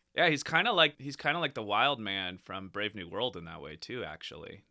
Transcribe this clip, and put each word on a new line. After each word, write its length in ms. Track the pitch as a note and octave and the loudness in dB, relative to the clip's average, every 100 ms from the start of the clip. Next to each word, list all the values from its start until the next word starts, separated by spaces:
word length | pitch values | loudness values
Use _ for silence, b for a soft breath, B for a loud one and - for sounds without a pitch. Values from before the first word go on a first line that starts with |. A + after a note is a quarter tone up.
| _ - | _ 2
Yeah, 120 | E3+ | 4
he's 120 | C#3+ | 4
kinda 300 | - E3 G#3+ | 2 2 4
like, 220 | F#3+ D#3 C#3+ | 6 4 4
he's 160 | C#3 C3 | -10 -2
kinda 220 | D3 E3 | 0 0
like 140 | D3+ | -2
the 80 | B2 | -2
wild 380 | G#2 G2+ C3+ C#3 | 2 4 4 4
man 380 | G#2 G2 F#2 F#2 | -2 -2 -2 -6
from 320 | - F#2+ F#2+ | -10 -10 -8
Brave 240 | G2+ G#2 | -4 -4
New 120 | G#2 F2 | -4 -8
World 280 | F#2+ B2 F2+ | -2 -2 -4
in 80 | |
that 160 | E2 D#2+ | -12 -12
way 160 | C#2+ D#2 | -12 -12
too, 260 | - B2 | -10 -8
actually, 640 | E2 D#2 - D2+ - F#2+ _ | -8 -8 -12 -12 -14 -16 _